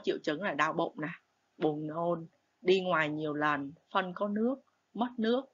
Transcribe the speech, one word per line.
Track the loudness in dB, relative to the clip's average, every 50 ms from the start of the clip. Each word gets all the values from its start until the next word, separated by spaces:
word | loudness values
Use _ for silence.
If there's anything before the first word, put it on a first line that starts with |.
| 0
triệu | -2 -2 -2 -2
chứng | -2 -2 -2
là | -2 -2 0
đau | 2 2 2 2
bụng | 0 -2 -2 -2 -6
nè, | -8 -8 -8 -12 _ _ _ _ _ _ _ 0
buồn | 0 0 0 0 -4 -6
nôn, | -4 -2 0 0 0 -2 -4 -8 _ _ _ _ _ _
đi | 2 4 4 4
ngoài | 4 2 2 2 2 2
nhiều | 0 -2 -2 -2 -2
lần, | 0 2 2 2 0 -2 -6 -12 -16 _ _
phân | -2 0 0 0 -2
có | -4 -4 -2
nước, | 0 0 0 0 -2 -4 -8 _ _ _ _ _ -6
mất | -4 -4 -4 -2 -2
nước | 0 2 2 0 -2 -4